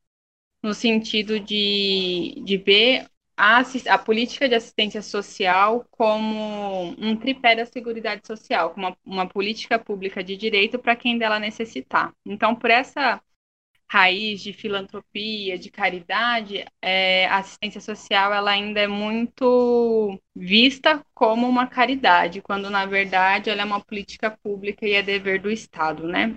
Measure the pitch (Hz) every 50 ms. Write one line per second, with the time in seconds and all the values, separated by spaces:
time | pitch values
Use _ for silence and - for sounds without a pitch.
0 | _ _ _ _ _ _ _ _ _ _ _ _ - 214 208 - - 233 226 220
1 | 220 - - 214 208 208 220 214 202 208 208 208 202 202 202 202 202 196 196 190
2 | 190 180 180 175 170 - - - - 185 196 190 190 - 196 208 220 247 262 -
3 | - - _ _ _ _ _ - 196 208 226 247 262 254 - 247 - - - 190
4 | - - 220 220 240 233 - - 285 262 240 226 170 - - - 214 208 - 214
5 | 202 - - 208 202 - - - 202 185 180 185 202 214 226 240 240 - _ -
6 | 233 214 214 214 220 220 220 214 214 214 208 208 202 196 190 185 180 170 - -
7 | 208 220 220 220 220 262 262 262 - 233 226 226 233 233 - 254 226 240 226 226
8 | 214 220 208 202 - - 220 220 - - 240 190 170 170 170 - 190 185 185 -
9 | _ - 190 190 185 185 - 202 196 208 220 220 - - 240 226 226 - 208 190
10 | 190 190 - 208 180 185 196 190 214 220 208 196 202 220 247 247 - 240 233 233
11 | - 247 233 233 226 220 214 214 214 214 214 - 226 226 - 262 - _ - 165
12 | 160 170 - _ _ 196 202 220 226 220 233 - - 233 226 247 269 - - 302
13 | 277 247 208 202 - _ _ _ _ _ _ _ _ _ _ _ _ - - 202
14 | 190 185 185 196 220 214 208 190 180 208 190 - - 214 202 196 190 - - 202
15 | - _ - 208 208 220 220 208 202 185 185 180 - 190 - - 202 185 180 180
16 | 170 - 185 208 233 240 240 226 214 202 202 185 - - - _ - 185 185 190
17 | 190 185 185 185 185 - 190 196 190 - - - - 208 - 208 - - 214 -
18 | - - 214 196 196 202 208 202 202 208 202 202 202 208 208 208 208 208 202 208
19 | 208 214 220 226 233 233 - - 262 247 247 247 247 240 240 240 240 233 226 220
20 | 214 202 190 190 - _ _ 190 180 180 196 220 240 269 262 - - 311 311 -
21 | - _ _ - 240 220 220 233 247 247 247 247 254 254 - 254 240 240 277 269
22 | 240 196 175 175 175 175 180 196 - - 202 196 196 202 202 196 196 196 196 196
23 | 196 190 190 185 185 190 196 208 202 220 208 202 208 208 208 202 - _ 214 202
24 | 202 - - - - 220 220 - - 214 202 196 196 202 208 - 226 208 202 202
25 | 196 196 196 202 196 196 190 185 185 208 220 220 - - - 160 156 156 156 156
26 | 160 170 180 185 214 226 -